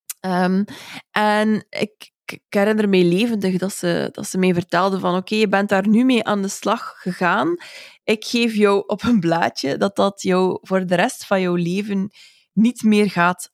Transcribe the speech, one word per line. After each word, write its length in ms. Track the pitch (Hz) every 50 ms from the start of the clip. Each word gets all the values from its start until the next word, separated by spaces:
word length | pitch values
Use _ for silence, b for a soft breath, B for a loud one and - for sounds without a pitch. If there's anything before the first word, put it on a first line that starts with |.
| _ - - _
Ehm, 440 | - 185 180 180 185 180 185 190 208 B B B B B B B B _
en 560 | - 214 214 208 208 214 214 220 214 196 - _
ik, 440 | - - - 214 _ - - - _ _ _
ik 180 | - - - _ -
herinner 400 | - 202 202 214 220 214 208 202
me 160 | 196 185 180
levendig 540 | 170 170 185 233 240 226 202 190 185 185 175
dat 140 | 185 196
ze, 360 | - - - 175 170 165 139 -
dat 140 | - - 208
ze 120 | - - 185
mij 160 | 185 185 175
vertelde 440 | 175 185 - - 175 185 196 190 185
van, 180 | 190 180 175
"Oké, 180 | 185 185 - 214
je 140 | 214 214 196
bent 200 | 190 196 202 202
daar 200 | 202 190 190 214
nu 160 | 214 226 254
mee 200 | 262 254 220 -
aan 180 | - 208 202
de 60 | 190 202
slag 440 | - - - 202 214 240 - - -
gegaan. 600 | - - 190 180 - 185 170 180 220 247 330 349 349 B B B B B B B B B
Ik 200 | - 226 220 -
geef 300 | - - 233 233 233 220
jou 280 | 208 208 202 202 196 -
op 160 | - 214 190
een 180 | - 240 247 208
blaadje 560 | 165 165 165 165 190 233 - - - 269 -
dat 200 | - 202 196 -
dat 260 | - 196 202 202 -
jou 360 | - 190 180 185 185 185 - -
voor 240 | - - 190 190 185
de 80 | 170 180
rest 320 | 170 196 254 - - -
van 140 | - 202 190
jouw 140 | 185 180 175
leven 560 | 175 170 170 180 202 208 214 202 196 190 208 b b b b b b b b
niet 300 | - 185 226 247 240 -
meer 280 | - 220 214 208 208 190
gaat 420 | - 180 170 175 180 - - -